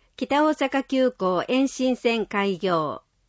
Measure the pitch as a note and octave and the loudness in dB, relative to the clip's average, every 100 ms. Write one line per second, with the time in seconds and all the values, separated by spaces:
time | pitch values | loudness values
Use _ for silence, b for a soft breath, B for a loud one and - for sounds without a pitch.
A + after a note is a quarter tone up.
0 | b - B3 C#4+ D#4 D4+ C4+ C#4 - C4 | b -8 -2 2 2 2 -2 -2 -2 0
1 | B3+ - F#3 F3+ - B3+ C4+ - B3+ B3 | 0 0 0 0 0 0 0 0 -2 0
2 | A#3+ A#3 F#3+ G#3 G3+ F3 F#3 E3 D3+ G2+ | 0 0 -2 -2 -2 -2 0 0 0 -6
3 | - _ | -12 _